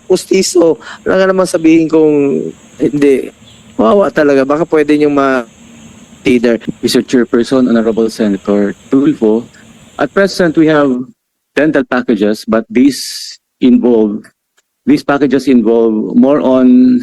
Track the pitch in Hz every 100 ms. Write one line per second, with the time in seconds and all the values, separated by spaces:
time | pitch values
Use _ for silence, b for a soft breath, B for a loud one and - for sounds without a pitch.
0 | - 185 - 190 190 359 170 151 B B
1 | - 190 190 190 185 175 160 160 160 160
2 | 156 147 143 151 80 - - - - 147
3 | 143 131 - - - - - - 220 208
4 | 160 135 147 139 135 147 165 156 147 147
5 | 147 143 135 131 113 - - - - -
6 | - - - 123 120 113 - - 120 131
7 | 127 131 117 120 113 135 127 117 110 110
8 | 110 - 110 98 - 101 101 92 - 135
9 | 147 151 110 110 123 - B B - -
10 | 143 - 196 - 180 156 156 156 143 123
11 | 127 - _ _ _ - 151 147 127 123
12 | 123 110 104 107 - 113 110 113 139 127
13 | - - - - _ - 127 120 110 117
14 | 107 104 - _ _ _ _ _ - 143
15 | - 143 143 135 127 123 107 117 113 107
16 | 113 120 131 143 127 127 127 123 127 123